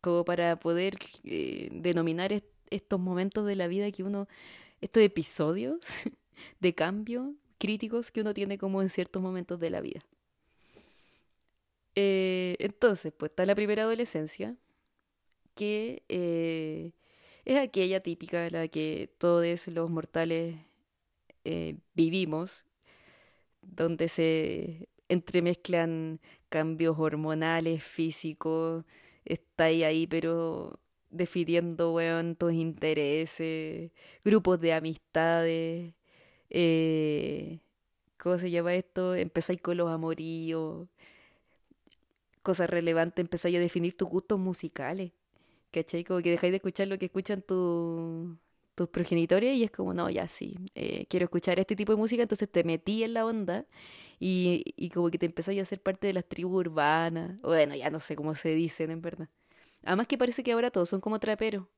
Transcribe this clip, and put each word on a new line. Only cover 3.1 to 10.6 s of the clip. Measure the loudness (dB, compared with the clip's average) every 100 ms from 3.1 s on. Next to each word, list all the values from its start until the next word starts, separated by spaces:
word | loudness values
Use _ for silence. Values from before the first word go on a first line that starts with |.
| 0 0 0 -2
de | 0
la | 0
vida | 0 -2
que | -4
uno, | -4 -4 -6 -12 -20 -20 -20 _
estos | 2 6
episodios | 6 6 -4 -2 0 0 -2 -4
<laughs> | -6 -6 -8 -10 _ -20 -20 0
de | 0
cambio | 2 0 -2 -4 -6 -6 -10 _ _
críticos | -4 -2 -2 -4 -4
que | -2
uno | -2
tiene | -2 -4 -4
como | -2 0
en | 0
ciertos | 0 -4 -4
momentos | -4 -4 -6 -4
de | -4
la | -4
vida. | -6 -10 _ _ _ _ _ _